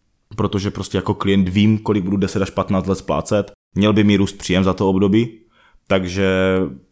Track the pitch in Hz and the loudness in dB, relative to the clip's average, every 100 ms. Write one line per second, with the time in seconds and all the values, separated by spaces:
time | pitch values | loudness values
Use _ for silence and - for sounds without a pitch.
0 | _ _ _ - 101 104 98 98 98 95 | _ _ _ -6 -2 -2 -4 -6 -4 -4
1 | 98 101 98 98 92 101 107 107 110 104 | -2 -2 0 2 2 2 2 2 0 -2
2 | 90 98 95 - 95 - 92 95 87 92 | 0 -2 -2 -2 -4 -4 -2 -2 -2 -4
3 | - 73 - 104 - - _ - 107 104 | -2 -4 -2 -2 -2 -12 _ 0 2 4
4 | 104 101 98 - - 87 95 90 98 95 | 4 4 0 -4 -2 0 0 0 0 2
5 | 98 110 120 - _ _ _ _ _ 95 | 2 2 0 -6 _ _ _ _ _ -4
6 | 90 95 95 92 95 95 92 - _ | -2 -2 0 2 0 0 -2 -8 _